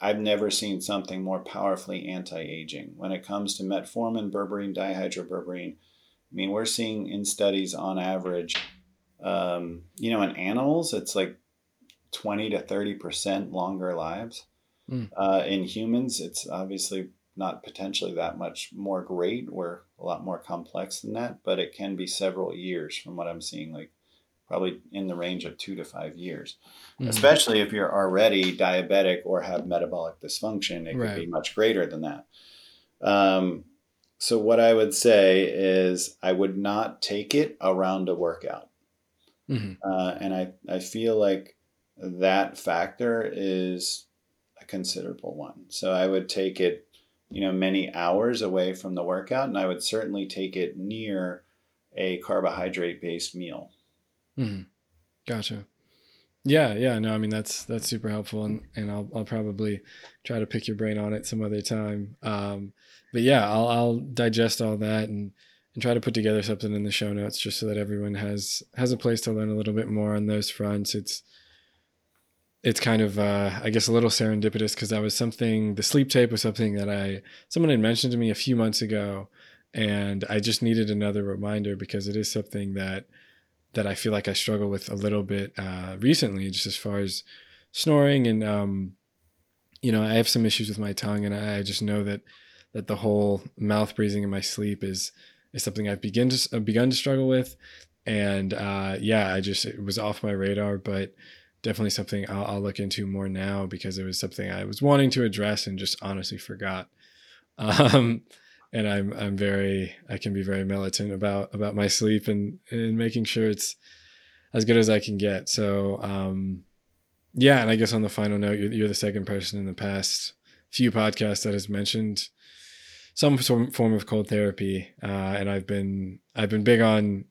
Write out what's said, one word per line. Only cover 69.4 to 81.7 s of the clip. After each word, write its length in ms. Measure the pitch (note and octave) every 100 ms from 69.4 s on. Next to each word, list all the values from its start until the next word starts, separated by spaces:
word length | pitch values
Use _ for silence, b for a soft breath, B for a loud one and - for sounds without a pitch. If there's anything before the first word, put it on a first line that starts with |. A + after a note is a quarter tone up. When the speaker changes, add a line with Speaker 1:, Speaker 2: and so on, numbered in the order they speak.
| G#2+
Speaker 2:
a 40 | G#2+
little 180 | G#2+
bit 160 | G#2+ -
more 260 | G#2+ G#2 G#2
on 100 | G#2
those 240 | G#2+ G2+
fronts. 460 | - G#2 G#2 G2+ G#2+
It's, 260 | - - b b b b b b b _ _ _ _ _ _ _
it's 180 | - G#2+
kind 220 | A#2 A2
of, 160 | G#2+ G#2
uh, 340 | G2+ G2+ G2+ F#2
I 60 | A2
guess, 180 | A2 -
a 60 |
little 160 | A#2 A#2
serendipitous 680 | - A2 G#2+ G#2+ G#2+ G#2+ -
'cause 140 | G2+
that 120 | G#2+
was 140 | G#2+ -
something, 600 | A#2 - A#2 A2 G#2+ G2+
the 80 |
sleep 260 | - D3 C3+
tape 220 | C3 A#2+
was 100 | A2+
something 340 | A2+ G#2+ G#2+ G2+
that 140 | G2+
I, 320 | G2+ G2 F#2+ B B B
someone 220 | E3+ E3
had 100 | B2
mentioned 320 | A2 A#2 B2+
to 60 | A#2+
me 120 | A2+
a 60 | G#2
few 200 | C3+ A#2+
months 260 | A2 G#2+
ago, 480 | A2 G#2+ G2+ G2 G2+ b b b _
and 520 | A2+ G#2+ G2+ G2+ G2 G2
I 100 | G#2
just 220 | A2+ G#2+
needed 280 | A#2 A2+ G#2+
another 340 | G#2 G#2 G#2
reminder 520 | G2+ F#2+ G2+ G#2+ G2+